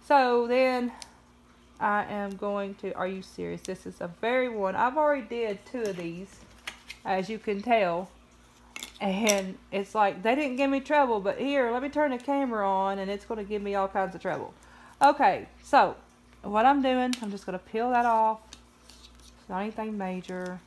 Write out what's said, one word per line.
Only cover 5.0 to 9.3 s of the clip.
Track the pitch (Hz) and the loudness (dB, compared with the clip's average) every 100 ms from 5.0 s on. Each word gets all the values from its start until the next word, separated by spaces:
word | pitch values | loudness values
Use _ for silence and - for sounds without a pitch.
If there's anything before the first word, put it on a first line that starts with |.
| 302 285 214 | 2 0 -4
did | 233 220 196 - | -6 -4 -6 -8
two | 254 | -6
of | 214 180 | -6 -6
these, | 170 170 196 - - - - - - - | -8 -10 -16 -20 -20 -18 -18 -18 -20 -12
as | - 190 185 | -2 -2 -2
you | 220 | -6
can | - 202 | -4 -4
tell. | 233 226 180 170 190 - - - - - - - - - | 2 4 4 0 -6 -16 -20 -20 -20 -20 -20 -16 -16 -6
And | 202 190 220 | -2 0 4